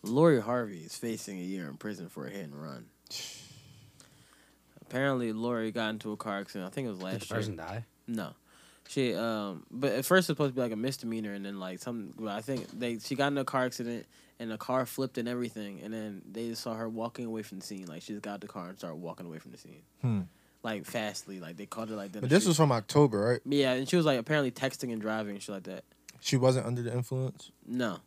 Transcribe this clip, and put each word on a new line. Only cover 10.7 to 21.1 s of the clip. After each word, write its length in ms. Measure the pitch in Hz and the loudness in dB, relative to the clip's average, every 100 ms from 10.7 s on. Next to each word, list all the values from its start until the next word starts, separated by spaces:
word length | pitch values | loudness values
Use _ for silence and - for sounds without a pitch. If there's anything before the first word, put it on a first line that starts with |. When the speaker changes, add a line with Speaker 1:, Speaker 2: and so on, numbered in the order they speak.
Speaker 1:
a 40 | 110 | 2
misdemeanor, 560 | 123 135 117 113 107 | -2 -2 -4 -2 -2
and 120 | 101 | -4
then, 140 | 98 101 | -6 -6
like, 200 | 92 90 | -6 -6
some, 320 | - 117 95 - | -6 -6 -8 -6
well, 180 | 110 101 | -4 -4
I 40 | |
think 280 | 113 131 - 104 | -2 -4 -4 -4
they, 200 | 120 113 | -4 -4
she 160 | - 135 | -4 2
got 120 | 139 | 2
in 60 | 143 | 2
a 60 | |
car 200 | 127 135 | 0 2
accident, 420 | 127 - 120 120 - - - _ | 0 0 -4 -4 -8 -20 -20 _
and 120 | 117 | -6
the 80 | 110 | -6
car 280 | - 127 123 | 0 0 0
flipped 320 | - 135 - | -2 -2 -2
and 80 | 117 | -2
everything, 520 | 123 120 110 101 95 | -2 -2 -4 -8 -8
and 100 | 107 | -8
then 280 | 110 107 98 - | -6 -6 -8 -10
they 180 | 104 117 | -6 -6
just 120 | 113 | -4
saw 120 | 120 | -6
her 140 | 113 113 | -4 -4
walking 360 | 110 117 - | -4 -4 -4
away 180 | 120 110 | -6 -6
from 160 | 104 95 | -6 -10
the 60 | - | -10
scene. 200 | 98 90 | -10 -10
Like, 160 | 78 | -12
she 100 | - | -10
just 100 | 104 | -8
got 120 | 104 | -6
out 60 | 101 | -8
the 60 | 101 | -8
car 200 | 101 87 | -10 -10
and 100 | 95 | -10
started 180 | 90 78 | -10 -8
walking 300 | 87 - 87 | -10 -10 -10
away 120 | 80 | -12
from 120 | - | -14
the 60 | - | -20
scene. 240 | - - - _ | -20 -20 -20 _
Speaker 3:
Hmm. 180 | 127 104 90 _ _ _ | 0 0 -2 _ _ _
Speaker 1:
Like, 220 | 117 107 | -6 -6
fastly. 560 | - 120 107 | -4 -4 -4